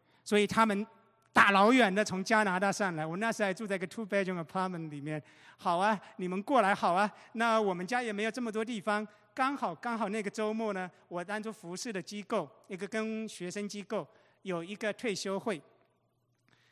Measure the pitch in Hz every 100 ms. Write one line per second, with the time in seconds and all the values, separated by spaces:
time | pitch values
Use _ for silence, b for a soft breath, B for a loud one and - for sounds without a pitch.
0 | b b - 208 202 - 226 202 214 -
1 | _ _ _ - 220 196 208 262 220 190
2 | 214 190 190 220 202 180 196 190 202 165
3 | 160 175 226 - 202 185 220 190 180 -
4 | 214 202 190 185 156 190 185 175 160 147
5 | 143 151 - B B B 190 170 202 202
6 | B - 185 185 202 269 196 196 202 175
7 | 208 - B 220 233 220 208 175 180 247
8 | 247 202 220 240 240 214 226 233 - 208
9 | 214 b b - 262 285 220 165 240 233
10 | 208 220 196 208 214 220 220 190 180 b
11 | b 175 175 208 214 214 170 180 247 190
12 | 165 208 190 220 147 - _ 185 196 226
13 | 220 220 220 - 180 202 202 208 190 214
14 | 151 b b b 190 175 170 208 220 202
15 | 247 190 196 196 233 170 - _ _ _
16 | _ _ _ _ _ b b